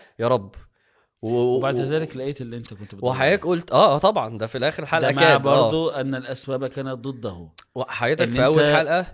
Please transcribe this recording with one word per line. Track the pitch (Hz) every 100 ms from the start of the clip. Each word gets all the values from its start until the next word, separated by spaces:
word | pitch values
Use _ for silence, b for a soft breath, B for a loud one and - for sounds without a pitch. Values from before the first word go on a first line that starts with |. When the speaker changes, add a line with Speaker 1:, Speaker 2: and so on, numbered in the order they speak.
| b -
Speaker 1:
يا | 117
رب. | 123 98 - - _ _ _ _ _
و-، | 110 120 123 127
Speaker 2:
وبعد | 135 123
Speaker 1:
و-، |
Speaker 2:
ذلك | 135 156 156 127
لقيت | 135 139
اللي | 120 120
أنت | 110
كنت | 101 104 101
بتدور | 123
Speaker 1:
وحضرتك | 131 139
Speaker 2:
عليه. | 196
Speaker 1:
قلت، | 156 170 -
آه، | 135 147 139
آه، |
طبعًا، | 196 208 110 113
ده | 113
في | 127
الآخر | 139 160
Speaker 2:
ده | 147
Speaker 1:
حلقة | 160 147
Speaker 2:
مع | 139
Speaker 1:
كان، | 160
آه. | 139
Speaker 2:
برضو | 139 139 113 160 165
أن | 143 135 131
الأسباب | 123 131 - 131 139
كانت | 143 135
ضده. | 123 131 123 113 87 80 - - 127
Speaker 1:
وحضرتك | 123 - 123 156
Speaker 2:
إن | 117
Speaker 1:
في | 127 127
أول | 156
Speaker 2:
أنت | 147 156
Speaker 1:
حلقة | 151 175 180